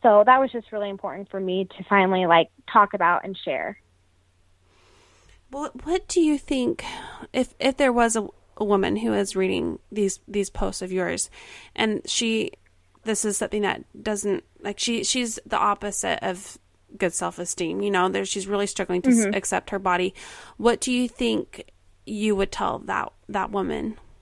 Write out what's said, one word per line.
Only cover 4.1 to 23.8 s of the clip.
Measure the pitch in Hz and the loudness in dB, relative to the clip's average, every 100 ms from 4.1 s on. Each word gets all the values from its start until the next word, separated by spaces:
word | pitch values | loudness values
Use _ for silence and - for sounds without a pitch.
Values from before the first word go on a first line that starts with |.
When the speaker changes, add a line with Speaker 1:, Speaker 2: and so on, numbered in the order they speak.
| _ _ _ _ _ _ _ _ _ _ _ _ - _ | _ _ _ _ _ _ _ _ _ _ _ _ -20 _
Speaker 2:
Well, | 269 302 254 | -8 -8 -8
what | 294 359 370 | -2 -4 0
do | - | 2
you | 320 285 | 4 2
think, | - 269 240 226 - - - - - | 0 0 0 -2 -8 -12 -14 -16 -6
if, | - 254 - | -2 -2 0
if | 269 269 | -2 2
there | 277 | 2
was | 240 233 226 | 4 2 2
a, | 202 - _ - | -4 -12 _ -6
a | |
woman | 214 202 190 202 | 2 2 2 0
who | 226 | 0
is | 208 196 190 | 0 0 0
reading | 185 185 165 156 _ | 0 0 -2 -6 _
these, | 208 196 - - | -2 -2 -2 -8
these | 202 196 | -4 -4
posts | - 196 196 | -2 -4 -4
of | 185 | -6
yours, | 185 175 175 - - - - - - | -4 -2 -4 -6 -8 -20 -20 -18 -2
and | 220 208 - | -2 -2 -4
she, | - 233 220 - - _ _ _ _ | -4 0 -2 -4 -8 _ _ _ _
this | - 214 214 | -6 -2 -2
is | 202 | -2
something | 226 214 | -4 -2
that | 202 - - - | -2 -4 -10 -10
doesn't, | 208 208 202 190 - _ | -6 -4 -2 -4 -6 _
like, | 202 208 | -10 -6
she, | - 233 | -4 -2
she's | 196 262 240 220 - | -2 -2 -2 -6 -6
the | - | -2
opposite | 208 202 208 196 190 - | 0 -2 -4 -4 -4 -2
of | - 185 202 - _ _ _ 202 | -4 -6 -10 -20 _ _ _ -4
good | 185 | -2
self-esteem, | - 175 175 175 - 170 180 | -2 -6 -6 -8 -4 -4 -2
you | 202 | 0
know, | 190 185 | 2 2
there, | 190 196 | 0 -4
she's | 202 196 | -6 -4
really | 202 202 | -2 -2
struggling | - 190 180 | -2 0 2
to | 262 | 4
s- | 240 208 | 4 4
Speaker 1:
Mm-hmm. | 202 | 0
Speaker 2:
accept | - 185 - | -2 -4 -2
her | 202 | -4
body. | 196 175 180 - - - - - | 0 2 0 -4 -18 -18 -20 0
What | 220 233 | 0 2
do | - | 0
you | 247 247 | 0 -2
think | - 240 220 - - - _ _ _ - | -2 0 0 -4 -12 -20 _ _ _ -12
you | 214 214 202 | -2 0 0
would | 196 | 0
tell | - 196 - | -2 -4 -4
that, | - 196 - _ _ | -4 -4 -4 _ _
that | 202 190 | -4 -4
woman? | 202 185 147 | -4 -4 -4